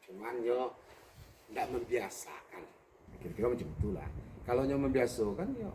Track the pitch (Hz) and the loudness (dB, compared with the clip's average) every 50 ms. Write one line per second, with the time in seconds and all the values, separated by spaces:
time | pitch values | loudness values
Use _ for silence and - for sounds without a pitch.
0 | - - 92 95 107 117 123 123 113 117 120 123 127 123 - - - - - - | -18 -14 -12 -10 -8 -6 -4 -2 2 2 4 4 2 0 -4 -8 -18 -20 -20 -20
1 | - - - - - - - - - - 110 - 117 120 127 123 117 110 117 120 | -20 -20 -20 -18 -18 -18 -20 -20 -20 -10 -4 -2 -2 0 0 -2 -2 2 0 0
2 | 104 95 - - - - - - - - - 92 82 - - - - _ - - | 0 0 -6 -8 -10 -10 -12 -14 -14 -14 -14 -14 -14 -14 -18 -20 -20 _ -20 -20
3 | - - - - - 87 78 - 104 123 123 120 - - - - - 104 95 78 | -20 -18 -16 -10 -10 -8 -2 2 2 2 4 2 -2 -4 0 0 0 0 0 -2
4 | 73 78 - - - - - - - - 123 127 135 135 139 139 139 135 127 131 | -4 -6 -8 -8 -10 -10 -12 -12 -2 2 2 4 4 4 4 4 4 4 6 6
5 | 123 117 - - 110 104 101 107 180 214 277 247 220 190 - | 4 4 4 2 2 2 2 0 -2 -2 -2 -4 -4 -6 -6